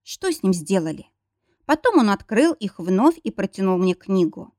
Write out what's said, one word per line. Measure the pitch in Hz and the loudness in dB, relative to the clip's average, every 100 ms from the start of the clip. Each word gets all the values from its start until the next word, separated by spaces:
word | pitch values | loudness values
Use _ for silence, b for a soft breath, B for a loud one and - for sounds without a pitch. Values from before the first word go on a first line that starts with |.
Что | - - 381 | -18 -6 -4
с | 311 | -2
ним | 190 | 0
сделали? | 175 151 190 160 - - _ _ _ _ _ - | -2 0 -2 -2 -10 -16 _ _ _ _ _ -4
Потом | 311 494 381 | -2 2 4
он | 214 | 2
открыл | 196 - 220 330 | 0 -2 2 2
их | - 202 - | 0 -8 -8
вновь | 170 185 285 330 | -2 2 2 2
и | 226 | -8
протянул | - 190 - 190 180 | -6 -8 -4 -2 0
мне | 185 | 0
книгу. | 185 - 190 165 - 180 | -2 -2 0 0 -4 -20